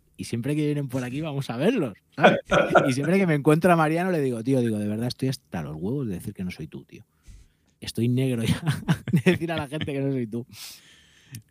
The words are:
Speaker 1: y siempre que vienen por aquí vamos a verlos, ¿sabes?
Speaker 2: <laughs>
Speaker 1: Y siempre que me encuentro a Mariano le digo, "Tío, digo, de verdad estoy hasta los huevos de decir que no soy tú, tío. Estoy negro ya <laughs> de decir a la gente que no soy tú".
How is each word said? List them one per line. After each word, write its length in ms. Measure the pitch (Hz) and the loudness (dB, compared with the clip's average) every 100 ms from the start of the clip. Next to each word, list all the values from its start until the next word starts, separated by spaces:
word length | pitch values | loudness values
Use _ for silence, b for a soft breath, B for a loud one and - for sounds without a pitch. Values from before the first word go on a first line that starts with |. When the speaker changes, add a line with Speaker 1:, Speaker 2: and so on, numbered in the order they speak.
| _ | _
Speaker 1:
y 80 | - | -14
siempre 320 | - 120 131 | -8 -6 -2
que 80 | 151 | -2
vienen 220 | 147 147 139 | 0 -2 -4
por 160 | 131 | -6
aquí 160 | 123 139 | -6 -6
vamos 300 | 160 139 135 | -6 -6 -6
a 80 | 120 | 0
verlos, 360 | 185 254 123 - _ | 0 2 -2 -6 _
¿sabes? 240 | - 165 - - | 4 4 4 0
Speaker 2:
<laughs> 420 | 190 - 175 143 | 0 4 4 4
Speaker 1:
Y 40 | |
siempre 240 | 127 151 196 | 0 2 2
que 100 | 180 | 4
me 60 | |
encuentro 340 | 147 151 156 180 | 2 4 6 6
a 20 | |
Mariano 360 | 165 156 165 185 | 4 4 0 0
le 100 | 165 | 0
digo, 200 | 135 113 | 0 0
"Tío, 160 | 117 131 | 2 2
digo, 160 | 117 104 | 2 0
de 80 | 104 | -2
verdad 200 | 110 123 | -2 -4
estoy 200 | - 131 | -2 -4
hasta 340 | 127 _ 87 | -4 _ -8
los 140 | 76 | -6
huevos 320 | 78 95 143 113 | -6 -4 -4 -4
de 60 | |
decir 200 | 87 104 | -6 -8
que 120 | 98 | -8
no 60 | 90 | -8
soy 160 | - 80 | -8 -12
tú, 180 | - | -14
tío. 180 | - - - _ - - - _ _ _ | -18 -20 -20 _ -20 -20 -20 _ _ _
Estoy 260 | 107 - 120 | -8 -2 0
negro 360 | 127 131 117 | 2 0 0
ya 180 | 113 - | 0 0
<laughs> 480 | 165 - - - - | -2 -2 0 -2 0
de 200 | 151 185 | 2 4
decir 200 | 165 165 | 2 0
a 60 | 160 | -4
la 100 | 135 | -4
gente 240 | 156 156 | -6 -6
que 80 | 139 | -4
no 100 | 139 | -2
soy 180 | 131 110 | -2 -4
tú". 180 | 117 - B B B B B B B B B - | -6 -10 B B B B B B B B B -16